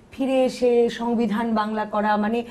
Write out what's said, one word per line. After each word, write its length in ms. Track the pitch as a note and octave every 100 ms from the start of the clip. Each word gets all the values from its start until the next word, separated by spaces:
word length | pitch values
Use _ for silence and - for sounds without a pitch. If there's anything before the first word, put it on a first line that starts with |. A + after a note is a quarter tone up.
| -
ফিরে 340 | - C4 C4 B3+
এসে 440 | - B3 A#3+ A#3
সংবিধান 680 | A#3 A#3 A#3 A#3 G#3+ A#3 A3
বাংলা 300 | G#3+ G#3+ G#3
করা, 320 | G#3 G#3+ G#3
মানে, 260 | G#3 A#3 A#3